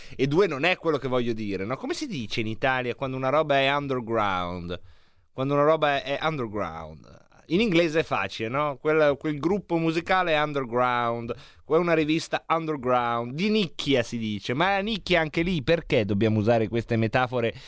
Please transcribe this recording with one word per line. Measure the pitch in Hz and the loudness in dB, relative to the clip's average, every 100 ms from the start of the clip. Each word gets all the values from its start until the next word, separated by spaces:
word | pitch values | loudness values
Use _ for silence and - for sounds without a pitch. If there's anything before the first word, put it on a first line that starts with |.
| - | -10
e | - 139 | -2 2
due | 151 196 | 4 2
non | 139 | 2
è | 160 180 | 0 0
quello | 165 147 | 0 0
che | 127 | 0
voglio | 127 120 | 0 0
dire, | 110 104 95 | -2 -4 -4
no? | 98 135 | -4 -6
Come | 262 | -6
si | 339 294 | -6 -6
dice | 170 107 - | -6 -6 -4
in | 110 | -4
Italia | 107 135 131 123 | -2 0 0 -2
quando | 113 135 131 | -4 -6 -4
una | 135 | 0
roba | 143 151 139 | 2 4 4
è | 135 | 4
underground? | 143 143 131 110 113 104 92 90 90 87 87 - - _ _ _ | 2 -2 -4 -2 0 0 0 -2 -6 -8 -10 -12 -20 _ _ _
Quando | - 135 | -6 0
una | 143 | 2
roba | 147 160 151 139 | 4 4 2 0
è, | - 139 | -2 -2
è | |
underground? | 156 151 117 101 90 82 80 78 57 - _ - - | -2 -2 -4 -4 -6 -8 -12 -16 -20 -20 _ -20 -2
In | 170 | 0
inglese | 233 170 170 156 | 2 4 2 2
è | |
facile, | 147 117 98 - 113 | 0 -2 -4 -4 -4
no? | 135 147 131 | -2 -4 -2
Quel, | 151 156 151 139 | 0 4 4 2
quel | 156 151 | -4 -2
gruppo | 151 202 - 170 | 0 -2 0 0
musicale | 165 165 165 185 175 | 0 0 0 0 2
è | 151 | 0
underground, | 151 143 127 123 123 123 117 117 117 | 0 -2 -2 0 2 2 0 -2 -6
è | 117 - - - | -10 -14 -16 0
una | 156 175 | 0 2
rivista | 160 151 160 - 156 - | 2 2 0 -2 -6 -2
underground, | 165 160 147 123 123 120 117 120 | -2 -2 -4 2 2 2 -2 -4
di | 139 208 | -2 0
nicchia | 214 196 - 147 131 | 2 0 -2 2 2
si | 113 120 | 2 -2
dice, | 110 104 - | -4 -4 -2
ma | 127 185 | 0 0
la | 196 | 0
nicchia | 202 214 - 175 | -2 -4 0 2
anche | 160 165 | 2 0
lì, | 170 175 | 0 0
perché | 131 165 - 139 | 2 0 2 0
dobbiamo | 101 101 110 110 | 2 2 2 4
usare | 104 117 110 | 4 4 2
queste | 113 - | -2 -2
metafore | 113 113 127 127 123 113 - | 0 2 2 0 0 -2 -4